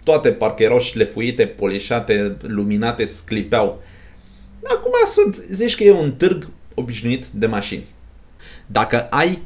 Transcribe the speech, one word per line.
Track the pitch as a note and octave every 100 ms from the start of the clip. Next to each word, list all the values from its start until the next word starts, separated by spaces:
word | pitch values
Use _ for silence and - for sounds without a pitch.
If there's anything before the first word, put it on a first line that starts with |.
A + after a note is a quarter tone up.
toate | - D3+ -
parcă | G#2 G#2+ -
erau | A2 B2
șlefuite, | - A2+ G#2 G#2+ A#2+ A#2 G#2
polișate, | - G2 G2 - A#2 G2+ G#2 G2+ F#2+
luminate, | - G#2 G2+ G#2 A#2 A#2
sclipeau. | G#2 - - G#2+ G2 A#2+ G2+ - - - - - - - - -
Acum | C5 A#4+ B4 B4 A4
sunt, | - G4+ - -
zici | F#3+ A#3 -
că |
e | G#3
un | F#3+ D3
târg | B2 E3+ E3 - - -
obișnuit | - B2 A2 A#2+ B2+ -
de | G2+ A2+
mașini. | G#2+ G2+ - - - - - - - - - -
Dacă | G#2+ A2+ A#2+
ai | - C3+ F3 F3+